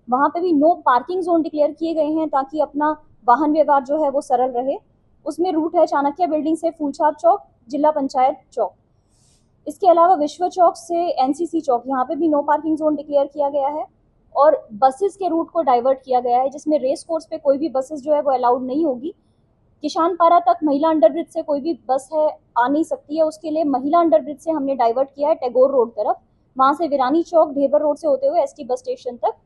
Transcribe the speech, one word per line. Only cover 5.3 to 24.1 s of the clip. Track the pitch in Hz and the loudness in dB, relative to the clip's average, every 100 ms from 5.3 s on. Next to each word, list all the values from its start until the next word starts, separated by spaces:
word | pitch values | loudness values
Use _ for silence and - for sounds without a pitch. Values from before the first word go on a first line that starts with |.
| 302 359 | -4 -2
रूट | 320 320 339 | 0 -2 2
है | 320 | 2
चाणक्य | 330 285 285 349 | 2 -2 -2 -2
बिल्डिंग | 311 294 320 | -2 -2 -2
से | 330 | -4
फूलछाप | 330 294 - 302 302 | -4 -8 -2 -2 2
चौक, | 339 403 - _ _ | 0 0 -2 _ _
जिला | 277 302 | -2 0
पंचायत | 311 269 269 254 277 _ | 0 -4 0 0 -2 _
चौक। | - 190 - _ _ _ _ _ _ _ _ - | -6 -6 -6 _ _ _ _ _ _ _ _ -14
इसके | 302 381 | -2 2
अलावा | 339 339 359 | 4 4 2
विश्व | 294 302 359 | 0 -4 -6
चौक | 349 349 - | 2 2 2
से | - 339 349 - | -6 -4 -2 -2
एनसीसी | 262 294 339 330 | -2 -2 -4 -4
चौक, | 302 240 247 | -2 -2 -2
यहाँ | 262 254 | -4 -2
पे | 311 | -2
भी | 330 | 0
no | 294 | 0
parking | 285 302 311 311 | 0 0 0 -2
zone | 311 302 | 0 -2
डिक्लेयर | 302 285 277 | 0 0 0
किया | 302 285 | -2 -2
गया | 285 269 | -2 -4
है | 302 349 _ _ _ _ - | -4 -10 _ _ _ _ 2
और | 294 302 - | 4 4 -4
बसेस | 208 262 262 403 - | 0 0 2 -4 -2
के | 370 | -2
रूट | 330 320 | -2 -2
को | 339 | -2
डाइवर्ट | 285 247 240 262 262 | 2 2 2 -2 0
किया | 247 | -2
गया | 247 240 | 0 0
है, | 269 | -2
जिसमें | 285 302 302 | -4 -2 0
रेस | 254 311 | 0 -4
कोर्स | - 320 302 | -4 -8 -6
पे | 320 | -4
कोई | 294 277 | 0 0
भी | 311 | 0
बसेस | 254 269 311 | -4 -6 -8
जो | 262 | -2
है | 294 | 0
वो | 285 | 0
अलाउड | 262 247 254 | 0 2 0
नहीं | 254 277 330 | -2 -2 -2
होगी। | 247 294 415 _ _ _ _ _ _ | -2 -8 -14 _ _ _ _ _ _
किशानपारा | 294 370 330 349 339 349 | -6 -2 -2 2 4 4
तक | 349 349 | 2 0
महिला | 302 277 320 | 0 0 2
अंडरब्रिज | 320 311 302 294 | 4 4 2 -6
से | 330 | -8
कोई | 320 285 | -4 -4
भी | 285 294 - | -4 -8 -4
बस | 262 277 | -4 -2
है, | 311 302 - _ - | -2 -2 -2 _ -2
आ | 247 | 0
नहीं | 285 | 0
सकती | 320 277 - 302 | -2 -6 -8 -2
है, | |
उसके | 311 311 320 | -2 -2 -6
लिए | 311 | -2
महिला | 311 262 277 339 | 0 -2 0 2
अंडरब्रिज | 339 | 4